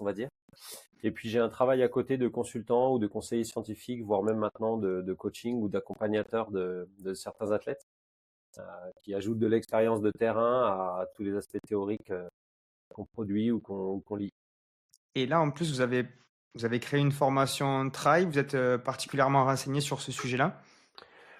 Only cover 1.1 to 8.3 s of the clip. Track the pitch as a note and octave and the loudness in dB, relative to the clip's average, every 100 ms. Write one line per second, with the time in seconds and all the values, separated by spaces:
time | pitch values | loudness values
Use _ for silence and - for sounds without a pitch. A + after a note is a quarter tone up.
1.1 | - A2+ A#2 A2+ - B2+ C3 B2 C3 B2 | -4 -2 2 0 2 2 4 4 2 -2
2.1 | C3 A#2+ A#2+ A2+ A#2 A2 B2 C3 B2+ G#2 | 0 0 -2 -6 -6 0 2 4 2 0
3.1 | G#2+ - A#2 A2+ A#2 G#2+ G#2 - B2 G#2 | -2 -4 -2 -2 -6 -8 -10 -8 -8 0
4.1 | G2+ G#2+ A2 G#2 - A2 A2+ G2 F#2 F#2 | 2 2 0 -2 -2 -2 0 0 -2 -4
5.1 | F2+ G#2 - A#2+ A#2+ G#2 G2 - G2+ G#2+ | -4 -6 -6 -4 -2 -2 -4 -6 -6 -2
6.1 | G#2+ G2+ A2+ G#2 G2 F#2 F2+ F2+ G2 F#2+ | 0 0 -2 -2 -2 -4 -6 -10 -10 -8
7.1 | F#2 G#2 - G#2 G#2 - A#2+ _ _ _ | -8 -8 -6 -2 0 -2 -10 _ _ _
8.1 | _ _ | _ _